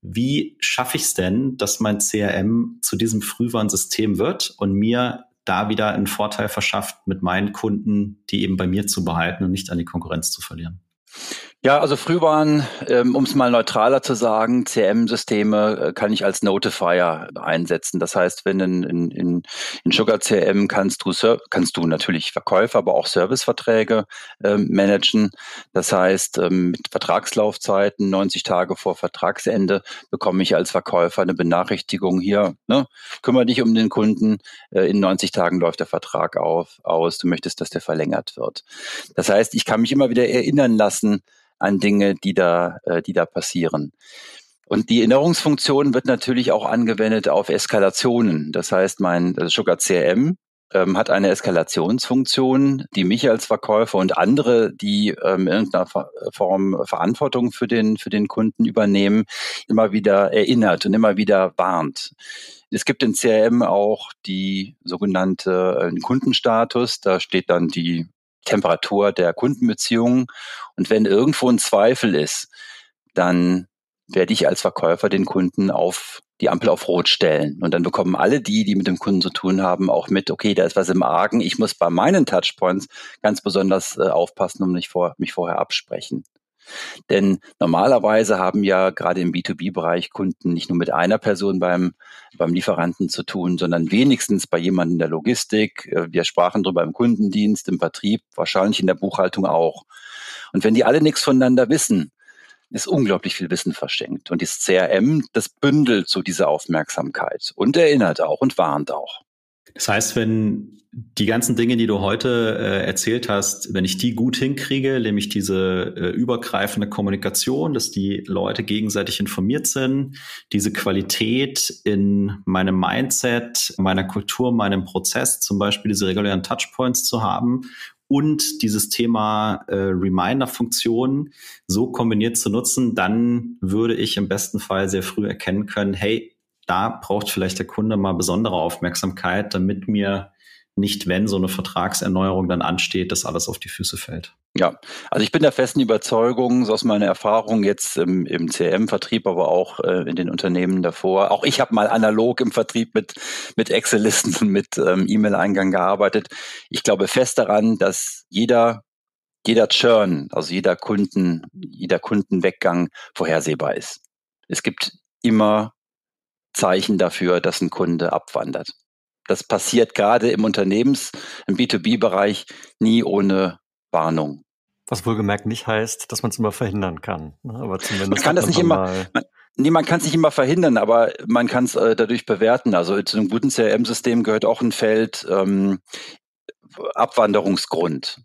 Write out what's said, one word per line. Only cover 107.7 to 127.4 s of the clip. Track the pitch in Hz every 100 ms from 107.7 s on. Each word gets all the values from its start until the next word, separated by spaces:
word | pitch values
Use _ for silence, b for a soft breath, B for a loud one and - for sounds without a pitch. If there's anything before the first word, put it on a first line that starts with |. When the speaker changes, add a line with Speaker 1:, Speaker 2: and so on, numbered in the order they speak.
| 151
Speaker 2:
erinnert | 165 143 95 73
auch | 82 76
und | 131 -
warnt | 85 73 73
auch. | 71 - - _ _ _ _ _
Speaker 1:
Das | - -
heißt, | 104 113 -
wenn | 110 110 107 - - - _
die | - - - 107
ganzen | 113 120
Dinge, | 117 117 120
die | 113
du | 101
heute, | 95 110 131 120 110 107
äh, | 110 98 -
erzählt | 95 - 117 120
hast, | 101 98 - -
wenn | 95
ich | 92 95
die | 120
gut | 113 123 127
hinkriege, | 135 139 - 135 135 131
nämlich | 110 101 101
diese, | 107 95 95 95 92 90
äh, | - 90
übergreifende | - 127 120 - 98 101 - 104
Kommunikation, | - 101 98 101 - - 131 165
dass | 131 -
die | - 98 101 -
Leute | 95 95 104
gegenseitig | 104 104 107 101 98 -
informiert | 101 - 95 143 147
sind, | 139 131 135 139 139 B B B
diese | 104 92
Qualität | - - 95 95 - 110 123 135 - - -
in | - 101 101 101 101 101 -
meinem | 92 95 92
Mindset, | 87 101 131 - 123 120 120 - - -
meiner | 95 95
Kultur, | 95 101 101 - 127
meinem | 120 101 98
Prozess, | 90 92 - 123 131 -
zum | - 101
Beispiel | 101 104 107
diese | 98 95
regulären | 92 104 95
Touchpoints | 92 117 - - 127 123
zu | - 117
haben | 107 -